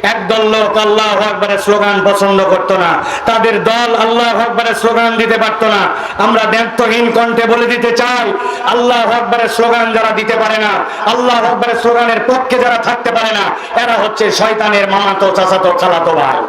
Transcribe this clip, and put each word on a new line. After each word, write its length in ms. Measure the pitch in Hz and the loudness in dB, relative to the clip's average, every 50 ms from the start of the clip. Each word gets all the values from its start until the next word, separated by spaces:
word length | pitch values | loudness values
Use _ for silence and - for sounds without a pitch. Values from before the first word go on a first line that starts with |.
| - | 0
একদল 400 | 202 226 226 190 180 226 220 220 | -2 -2 -2 -4 -4 -2 0 0
লোক 340 | 214 214 220 214 202 214 214 | 2 2 2 0 0 0 0
আল্লাহু 420 | 214 214 208 214 214 214 208 190 | 2 2 2 2 0 0 0 0
আকবারের 380 | 208 214 202 196 202 202 202 196 | -2 -2 -2 -2 -2 -2 -2 -2
স্লোগান 440 | 196 202 208 208 202 202 202 190 190 | 0 2 2 2 2 0 0 2 2
পছন্দ 400 | 202 196 196 190 196 196 190 190 | 2 2 2 2 2 2 2 2
করতো 340 | - 190 180 - - 196 185 | 2 2 0 2 0 0 0
না, 260 | 175 170 156 - - - - - - | 2 0 0 -2 -4 -6 -6 -4 -2
তাদের 380 | - 226 226 226 226 214 202 175 | 0 0 2 2 0 0 0 0
দল 320 | 214 226 233 240 233 226 | 0 0 0 0 0 0
আল্লাহু 460 | 226 226 226 233 233 240 233 226 202 | 0 0 0 2 0 0 0 0 0
আকবারের 340 | 233 233 233 - 233 226 220 | -2 -2 -2 -2 -2 -2 -2
স্লোগান 420 | - - 226 226 233 233 233 226 220 | 0 0 0 2 2 0 0 0 0
দিতে 200 | 226 226 226 220 | 0 0 0 0
পারতো 300 | 226 220 214 - 226 220 | 0 -2 0 0 0 0
না। 200 | 214 202 185 180 - - - - - - | 0 0 0 -2 -2 -6 -8 -10 -4 -2
আমরা 260 | 196 220 226 233 220 | 0 0 2 2 0
দ্ব্যর্থহীন 680 | 214 190 226 233 226 - - 240 226 220 240 240 233 | 0 0 0 -2 -2 0 0 0 0 2 2 0 2
কণ্ঠে 360 | - 226 233 233 220 233 233 220 | 2 2 0 2 0 0 2 2
বলে 180 | 226 233 240 | 2 2 2
দিতে 260 | 240 240 240 - 233 | 0 0 0 0 0
চাই, 420 | 240 - 240 240 247 247 233 208 190 196 - - - - - 190 | 0 0 0 0 0 -2 -2 -2 -2 -4 -4 -6 -6 -4 -4 -2
আল্লাহু 340 | 208 240 240 247 254 240 | 0 2 2 2 2 2
আকবারের 480 | 226 214 226 240 233 233 220 233 233 226 | 2 2 0 0 0 0 0 0 0 -2
স্লোগান 440 | - - 233 233 233 240 233 226 220 | 0 0 2 2 2 2 0 0 0
যারা 220 | 226 220 220 214 | 0 0 0 0
দিতে 180 | 190 214 214 226 | -2 -2 -2 0
পারে 240 | 226 220 220 220 220 | 0 0 0 0 0
না, 120 | 214 208 196 170 - - - - - 208 | 0 -2 -2 -2 -4 -6 -8 -6 -2 -2
আল্লাহু 340 | 226 247 247 247 240 233 214 | 0 0 2 2 2 2 2
আকবারের 340 | 240 240 208 233 240 240 233 | 0 0 0 -2 -2 -2 0
স্লোগানের 380 | - 233 233 233 240 233 226 214 - - | 0 2 2 2 2 2 0 -2 0 0
পক্ষে 320 | 254 262 262 - 254 254 | 0 0 0 0 0 0
যারা 180 | 247 240 240 226 | 2 2 0 0
থাকতে 340 | - - 240 240 240 247 | 0 -2 -4 -2 -2 -2
পারে 220 | 233 233 226 226 220 | -2 0 0 0 -2
না, 220 | 208 196 - - - - - - 226 240 | -2 -2 -4 -4 -6 -8 -4 -2 -2 0
এরা 100 | 240 233 | 0 0
হচ্ছে 380 | 214 202 214 214 - 220 202 | 0 0 -2 0 0 0 0
শয়তানের 560 | - - 202 220 214 214 220 214 208 202 196 196 | 2 0 0 0 0 0 0 0 0 0 0 2
মামাতো, 480 | 196 196 202 196 196 196 202 190 190 | 0 0 0 0 0 0 0 0 2
চাচাতো, 360 | 190 185 185 185 185 185 180 | 2 2 2 2 2 2 2
খালাতো 400 | 165 - 180 180 175 165 165 170 | 2 2 2 2 2 2 2 0
ভাই। 300 | 165 151 143 135 131 - - | 0 2 0 0 0 -2 -4